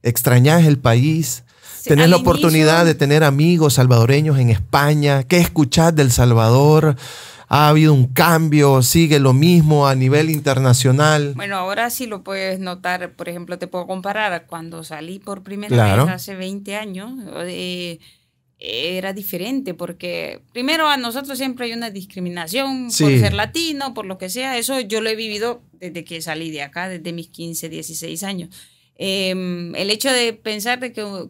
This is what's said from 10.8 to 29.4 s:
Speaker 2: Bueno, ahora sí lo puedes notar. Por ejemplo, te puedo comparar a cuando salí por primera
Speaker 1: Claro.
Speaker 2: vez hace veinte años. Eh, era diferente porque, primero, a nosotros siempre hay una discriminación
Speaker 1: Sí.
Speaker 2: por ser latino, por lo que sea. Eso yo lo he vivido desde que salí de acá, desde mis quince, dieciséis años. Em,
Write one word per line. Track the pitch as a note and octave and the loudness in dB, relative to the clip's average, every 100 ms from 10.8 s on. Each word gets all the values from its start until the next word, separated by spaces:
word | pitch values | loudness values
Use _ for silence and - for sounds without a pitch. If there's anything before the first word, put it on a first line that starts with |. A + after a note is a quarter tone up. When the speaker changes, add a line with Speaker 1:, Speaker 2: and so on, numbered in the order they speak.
| B2+ C3 D3+ D3+ C#3+ C3 | 4 4 4 2 0 -6
Speaker 2:
Bueno, | G3+ G3 | -6 -6
ahora | F#3 G3+ A#3 | -4 -4 -4
sí | A#3+ B3 | -4 -8
lo | G3+ | -10
puedes | F#3+ G3 F#3+ F#3 | -10 -8 -6 -6
notar. | F#3+ F3+ F3+ F3+ F3+ _ | -8 -8 -6 -6 -8 _
Por | E3+ | -12
ejemplo, | F3 F3 F3+ | -12 -12 -12
te | F3+ | -10
puedo | F#3 F3 | -10 -8
comparar | F#3+ F#3+ G3+ G#3+ | -8 -6 -4 -4
a | F3 _ | -6 _
cuando | E3+ E3 E3 | -16 -14 -16
salí | D#3+ D#3 D#3+ F#3+ | -16 -14 -14 -14
por | - G3 | -12 -14
primera | F#3+ G3+ G#3 B2 | -12 -14 -4 0
Speaker 1:
Claro. | G#2+ G2+ D#3 | 2 2 0
Speaker 2:
vez | F#3 | -2
hace | - F#3+ | -10 -12
veinte | F#3 G3 G3 G3+ | -10 -10 -10 -10
años. | G#3+ F#3 G#3+ C4 G3+ D3+ F3 | -10 -12 -14 -16 -14 -12 -10
Eh, | F3+ F3+ F3+ F3 E3 _ _ _ _ _ _ D2+ | -8 -8 -8 -10 -14 _ _ _ _ _ _ -10
era | A2+ D#3 F#3 F#3+ | -8 -6 -6 -8
diferente | G3 G3+ F3 G3+ C4+ B3+ | -10 -10 -10 -8 -8 -8
porque, | E3 F3 F3+ F3 E3+ D#3+ - _ | -12 -12 -12 -12 -10 -12 -14 _
primero, | A#3 C4 D#4+ D#4 | -10 -4 -2 -2
a | C#4+ | -2
nosotros | A#3+ A#3+ C#4 B3+ | -6 -10 -10 -8
siempre | C4+ B3 A#3+ | -8 -8 -10
hay | |
una | A#3 A#3 | -8 -10
discriminación | G3 F#3 F#3 F3+ F3 E3 A3 C4+ C4 B3 | -12 -16 -10 -10 -10 -8 -6 -6 -6 -6
Speaker 1:
Sí. | - | 0
Speaker 2:
por | D3+ C3 | 2 4
ser | G#2 | 2
latino, | - - E4 E4 C#4+ C#4 | 0 -6 -4 -6 -6 -8
por | C4+ G3 | -10 -12
lo | F#3 | -12
que | F#3 | -10
sea. | A3 C4 B3 | -8 -6 -6
Eso | A#3 C4+ | -4 -6
yo | G#3 A3 | -4 -4
lo | A3 | -4
he | A3 | -6
vivido | A3+ G#3 A#3 A#3+ _ | -6 -6 -6 -8 _
desde | _ F3+ E3 D#3+ | _ -14 -14 -14
que | E3 | -12
salí | D#3+ D#3 E3 | -10 -8 -8
de | D3+ | -10
acá, | C#3+ E3+ F#3 | -12 -10 -10
desde | F3+ E3+ | -10 -10
mis | E3+ D#3+ | -12 -14
quince, | - E3+ E3 E3 | -14 -12 -10 -12
dieciséis | D#3+ D#3+ D#3 E3 E3 | -14 -14 -14 -12 -12
años. | G3 F#3+ E3+ - - _ _ _ | -10 -10 -12 -18 -20 _ _ _
Em, | F#3+ G3 F#3 F#3 | -6 -4 -4 -4